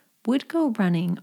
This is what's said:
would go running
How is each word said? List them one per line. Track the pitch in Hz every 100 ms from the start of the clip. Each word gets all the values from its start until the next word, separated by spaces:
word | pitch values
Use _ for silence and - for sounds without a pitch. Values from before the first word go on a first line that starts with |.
| _ _ -
would | 269 -
go | 330 302 220
running | 185 170 175 175